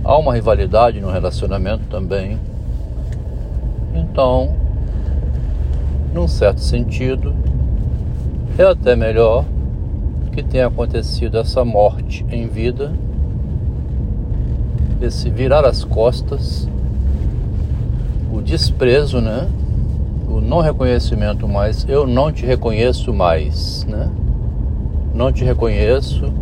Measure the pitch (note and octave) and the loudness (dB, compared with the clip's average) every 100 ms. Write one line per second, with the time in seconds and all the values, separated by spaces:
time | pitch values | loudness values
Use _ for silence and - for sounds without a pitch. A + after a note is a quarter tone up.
0 | - C#3+ D#3 A#2+ A2+ G2+ G2 G#2 A#2+ G#2 | 4 2 4 0 2 2 4 4 4 2
1 | G2 F#2 F2+ - - F#2+ F#2 A2 - - | -2 -2 -2 -2 -2 -2 -2 -2 -4 -4
2 | F2+ G2 F#2+ G2+ - - - - - - | -2 -2 -2 -4 -4 -6 -6 -6 -4 -6
3 | - - - - - - - - - - | -6 -6 -6 -6 -4 -4 -4 -4 -4 -2
4 | E3 - C3 B2+ B2+ - - - - - | -2 2 2 2 2 2 2 0 -2 -2
5 | - - - - - - - - - - | -2 -2 0 -2 -2 -2 -2 -2 0 -2
6 | - E3 E3+ - G#2 F#2+ - A2+ A#2 - | -2 0 0 4 2 2 0 0 0 -2
7 | B2+ C3 - - - - - - - - | -2 -2 -2 0 0 0 0 0 -2 -2
8 | - - - - - - F#3+ F3 - A#2+ | -4 -4 -4 -4 -4 4 4 4 2 2
9 | A2+ A2 A#2 E2+ - - - - - - | 2 4 4 4 0 -2 -2 -4 -4 -4
10 | - - - - - C3 B2 A#2 A#2 A#2 | -4 -2 -4 -4 -2 2 2 0 0 0
11 | A2 - A#2 A2 A2+ - A#2+ G#2+ G#2 - | -2 -2 0 0 0 0 2 4 4 2
12 | - - A2+ A#2 A2+ G#2+ A#2 B2 C#3+ - | -6 -4 -4 -4 -4 -2 -2 -2 -4 -4
13 | - - - - - - - - - - | -4 -2 -2 -2 -4 -4 -4 -4 -4 -4
14 | - - - - - - - - - - | -4 -4 -4 -2 -2 -2 -2 -2 0 0
15 | B2 - A#2+ G#2+ C3 C#3+ C#3 - - - | 0 -2 -2 0 2 4 4 2 -2 2
16 | A#2 B2 - - - - - - - - | 2 2 -2 -2 -2 -2 -2 -2 -2 0
17 | - - - - - - - - - - | 0 0 0 -2 -2 -2 -2 -2 -2 -2
18 | - - - G#2+ - - - - B2+ C3 | -2 -2 -2 -2 -2 0 0 2 4 4
19 | C#3+ B2+ A2+ A2 - - - - - - | 4 0 0 0 -2 -2 0 0 0 -2
20 | - - - - - D3+ D#3 - B2+ A#2+ | -2 -2 -2 0 2 2 2 2 2 2
21 | - A2+ G#2 G#2 A2 G2+ A#2+ - - C#3 | 2 0 0 0 0 0 0 0 0 2
22 | C#3 A#2+ D3+ - A#2+ B2+ A#2 G#2+ A#2+ - | 2 2 2 0 0 0 2 2 2 2
23 | - - F2 E2 D2+ - - - - C2+ | 0 2 4 2 0 -2 -2 -4 -4 -2
24 | C#2 - - - - - - - - - | -2 0 0 0 -2 -2 -2 -2 -2 -2
25 | - - B2+ B2+ B2 B2 A2+ G#2+ G#2+ C3 | -2 0 2 2 2 2 2 2 4 4
26 | C3 - - - | 2 -2 0 -2